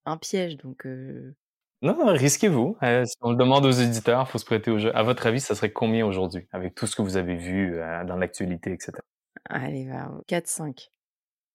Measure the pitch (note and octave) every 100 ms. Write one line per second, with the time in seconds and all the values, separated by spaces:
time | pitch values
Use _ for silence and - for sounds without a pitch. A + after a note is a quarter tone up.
0 | - D#3+ - F#3+ F3 C#3+ C3 C3 C3 C3
1 | C3 B2+ C3 D3 _ _ _ - D3 D#4+
2 | B3+ D3+ C#3+ - G#3+ C3 C#3 A3+ B2 B2
3 | A#2+ - A#2+ A#2+ B2+ C#3 C#3 B2 A#2+ A2+
4 | A#2 B2 C3 A2+ - A2 A#2 G#2+ A2 A#2
5 | A2+ B2+ A2+ B2 - G#2 G#2 - A2+ A2+
6 | G#2+ F#2+ F#2 F2 - F#2 F#2 - A2+ -
7 | G2+ F#2+ F2 E2+ F2 F#2+ F#2 E2+ E2 E2+
8 | F2+ F2+ F2+ - F#2 F2 - F2 - -
9 | - _ _ - - - C3+ C#3 C3 C3
10 | - - - F3 - - D3+ C3 - _
11 | _ _ _ _ _